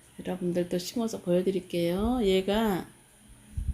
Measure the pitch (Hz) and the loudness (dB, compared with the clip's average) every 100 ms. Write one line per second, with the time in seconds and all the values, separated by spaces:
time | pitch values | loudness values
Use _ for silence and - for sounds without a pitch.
0 | - - 185 185 180 175 175 180 - - | -20 -12 -6 -4 -2 0 0 -2 -4 -4
1 | 226 196 - 180 185 190 - 175 170 180 | -4 -4 2 2 2 0 -2 -2 0 2
2 | 220 254 202 190 190 208 220 180 - - | 0 2 4 2 2 2 2 0 -4 -16
3 | - - - - - - - | -20 -20 -20 -20 -12 -6 0